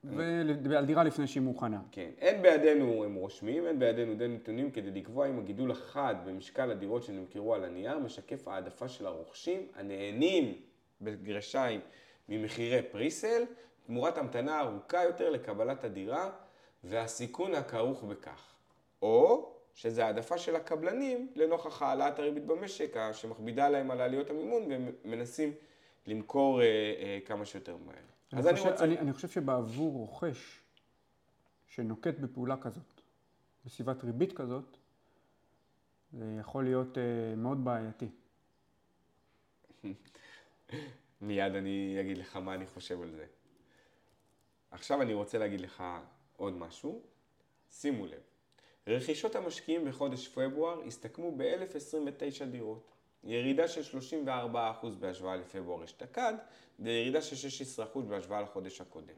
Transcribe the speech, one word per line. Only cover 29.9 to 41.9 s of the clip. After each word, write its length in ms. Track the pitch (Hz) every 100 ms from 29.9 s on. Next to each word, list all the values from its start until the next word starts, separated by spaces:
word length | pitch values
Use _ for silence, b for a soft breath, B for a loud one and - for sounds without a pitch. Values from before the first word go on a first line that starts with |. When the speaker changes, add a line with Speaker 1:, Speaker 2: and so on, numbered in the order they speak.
Speaker 1:
רוכש 680 | 135 107 - 170 123 - - _ _ _ _ _ _ _ _ _ _ _
שנוקט 520 | - 113 110 170 143
בפעולה 380 | 135 127 123 131
כזאת, 440 | 123 170 - - _ _ _ _ _ _ 123
בסביבת 380 | - 123 127
ריבית 300 | 120 117 190
כזאת, 440 | 185 127 127 131 - _ b b b b b b b b b _ _ _
זה 220 | 139 110 110
יכול 240 | 104 135
להיות, 340 | 131 127 127 131
אה, 60 | 120 117 113 110
מאוד 280 | 120 135 127
בעייתי. 420 | 117 110 107 113 - _ _ _ _ _ _ _ _ _ _ _ _ _ _ _ -
Speaker 2:
<laughs> 300 | 101 98 - B B B B _ - 151 143 123 _ _
מיד 340 | 104 101 98 98
אני 420 | 98 98 98